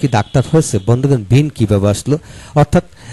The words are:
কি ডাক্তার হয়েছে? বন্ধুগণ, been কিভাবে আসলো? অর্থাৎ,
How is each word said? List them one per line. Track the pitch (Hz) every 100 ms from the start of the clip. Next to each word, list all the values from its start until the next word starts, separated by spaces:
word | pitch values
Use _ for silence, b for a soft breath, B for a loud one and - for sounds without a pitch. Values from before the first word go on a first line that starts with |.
কি | 143
ডাক্তার | 113 - 139 -
হয়েছে? | 160 - 104 95
বন্ধুগণ, | 120 139 131 98
been | 123 151 -
কিভাবে | 104 104 101
আসলো? | 101 - 151 B B B 151
অর্থাৎ, | 147 180 - B B